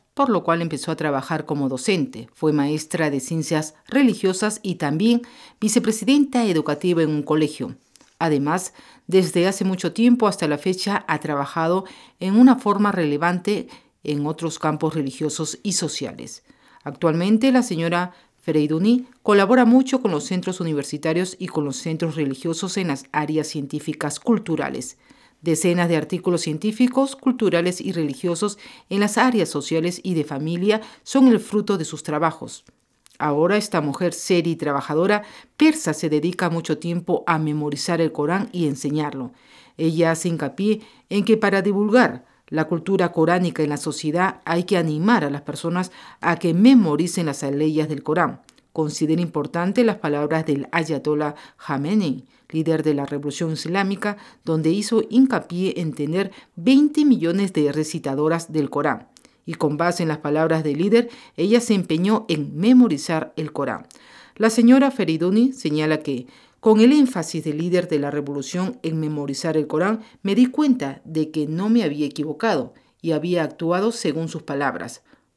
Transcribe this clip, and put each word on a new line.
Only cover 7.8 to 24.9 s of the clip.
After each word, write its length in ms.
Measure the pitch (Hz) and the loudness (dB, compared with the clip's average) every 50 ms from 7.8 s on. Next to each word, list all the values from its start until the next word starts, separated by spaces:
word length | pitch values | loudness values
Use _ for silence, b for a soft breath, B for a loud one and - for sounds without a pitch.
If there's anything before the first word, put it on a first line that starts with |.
| _ _ _ _ _ _ _ - | _ _ _ _ _ _ _ -4
Además, 560 | 165 165 151 139 143 151 160 180 185 - B B B B B B B | -2 0 0 0 0 0 -2 -2 -4 -6 B B B B B B B
desde 400 | B 175 190 180 156 - 175 175 | B 2 4 4 4 2 2 2
hace 180 | 190 190 - 196 | 2 0 0 -2
mucho 300 | 190 185 185 - 165 - | -2 -2 -2 -4 -4 0
tiempo 320 | - 233 247 240 247 226 | 2 4 4 4 4 4
hasta 200 | 202 190 - 175 | 0 0 0 -2
la 120 | 147 143 143 | -2 -2 -2
fecha 480 | - 185 185 185 - 202 202 202 - - | -2 -4 -4 -2 -2 -4 -4 -4 -2 -4
ha 120 | 156 147 | -4 -4
trabajado 640 | - 151 147 143 139 - - 165 160 165 175 190 185 B B B B B B B | -4 -4 -4 -4 -4 -4 -4 -2 -2 0 0 -2 -4 B B B B B B B
en 180 | 180 190 196 | -4 2 6
una 200 | 226 254 269 247 | 8 8 8 8
forma 360 | 262 - 208 202 202 208 202 196 | 6 2 0 0 2 2 0 0
relevante 760 | 185 160 147 143 147 165 175 180 180 180 202 208 170 - B B B B B B B - | 0 0 0 0 0 0 0 0 -2 -2 -2 -4 -4 -4 B B B B B B B -8
en 240 | 147 151 143 143 | -6 -4 -4 -4
otros 320 | 151 156 - 165 160 - - | -4 -6 -4 -6 -8 -6 -4
campos 360 | - 156 151 151 165 156 151 | -4 -4 -2 -2 -2 -2 -2
religiosos 640 | 160 139 135 - - 151 147 147 - 156 151 - - - | -2 -6 -6 -6 -6 -6 -6 -4 -6 -6 -8 -8 -8 -6
y 100 | 202 175 | -4 -4
sociales. 720 | - 175 143 - - 131 107 - - - - - - b b b b b b b b b | -4 -4 -4 -6 -6 -8 -10 -10 -12 -16 -16 -18 -20 b b b b b b b b b
Actualmente, 680 | 139 127 - 170 160 156 170 175 202 220 220 247 269 | -14 -8 -2 0 0 2 2 2 2 2 4 4 4
la 120 | 247 254 240 | 4 4 2
señora 500 | - 185 160 165 170 175 175 180 180 b b b b b b - | 0 -2 -2 -2 -2 0 -2 -2 -4 b b b b b b -4
Fereiduni 640 | 165 156 156 147 151 156 160 190 220 247 254 254 - _ _ - | 0 0 2 2 2 0 2 2 4 2 2 0 -4 _ _ 0
colabora 420 | - 208 202 196 190 254 254 247 | 2 4 4 4 6 6 6 6
mucho 380 | 226 247 262 262 262 269 254 254 | 6 6 4 4 2 0 0 0
con 80 | 202 | 0
los 140 | 165 147 - | -2 -2 -4
centros 360 | - 185 180 175 185 180 - | -2 -4 -4 -4 -4 -6 -4
universitarios 760 | 175 165 156 143 139 - 151 143 147 160 160 175 185 180 - - | -4 -4 -2 -4 -4 -6 -8 -6 -2 -2 0 0 -2 -4 -6 -10
y 80 | 180 | -10
con 180 | - - 156 147 | -6 -4 -4 -4
los 120 | 143 131 | -4 -4
centros 400 | - - 170 160 156 170 160 143 | -6 -6 -6 -4 -4 -4 -4 -2
religiosos 600 | 160 147 135 131 - - 170 160 165 - 165 - | -2 -4 -4 -4 -4 -6 -6 -6 -4 -6 -6 -4
en 120 | 196 180 165 | -4 -4 -4
las 160 | 139 131 - - - | -4 -6 -8 -8 -6
áreas 340 | 151 151 147 156 156 151 | -4 -4 -2 -2 -2 -2
científicas 720 | 156 - 151 139 135 - 147 - 160 151 - - 143 - - | -4 -6 -8 -8 -8 -8 -8 -6 -8 -8 -4 -4 -6 -6 -4
culturales. 800 | - - 226 202 214 - 160 147 143 135 135 127 123 - | 0 0 0 0 0 -4 -4 -4 -4 -6 -6 -8 -10 -12